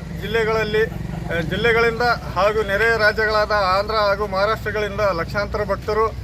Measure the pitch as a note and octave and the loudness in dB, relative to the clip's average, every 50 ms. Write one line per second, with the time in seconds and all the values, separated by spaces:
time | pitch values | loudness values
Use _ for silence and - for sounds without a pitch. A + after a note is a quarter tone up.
0 | - - - E3 - G3+ G#3+ A3+ A3 G#3+ A3 A3 G#3+ G#3+ G#3+ G#3+ A3 - - - | 0 -4 -8 -8 -6 -2 -2 0 0 0 0 0 0 0 0 0 0 0 -2 -6
1 | - - - - - - E3 E3+ E3 E3+ F#3 G3 A3 A#3 A3 A#3 A#3 A#3 A3+ A#3 | -8 -8 -8 -8 -6 -4 -4 -4 -2 -2 -2 0 2 2 4 4 4 2 2 2
2 | - A#3+ A3+ E3 - - - F3 G3 G#3+ G#3+ A3 G#3+ G3 G3 G3+ A3 A#3 A3+ G#3+ | 0 0 0 0 -4 -4 -2 2 2 2 2 0 0 0 0 2 2 2 4 4
3 | G#3+ G#3 G#3+ G#3 G#3+ G#3+ A3 G#3+ G#3+ G#3 G#3+ G#3 G3 F#3 F#3 G3 G#3 G#3+ A3 A3 | 4 2 2 2 2 2 2 2 2 2 2 2 2 2 2 2 0 0 0 2
4 | G#3 G3+ G3+ G3+ G#3+ G3+ F#3+ F#3+ G3+ G#3+ A3+ - - G#3+ G3+ G#3+ G#3+ G3+ G3 G3+ | 2 2 2 0 -2 -2 0 0 0 2 0 -2 -2 -4 -2 -2 -2 -2 -2 0
5 | G#3+ G3 F3+ E3 E3 - - G3+ G#3 G3+ A3+ G#3+ G#3 F#3 G3 F#3+ - G#3+ G#3 G#3+ | 0 0 0 0 -4 -4 -4 -4 -4 -2 -2 -4 -2 -2 -2 -4 -2 -2 0 0
6 | A3+ A3 - - | 0 0 -2 -4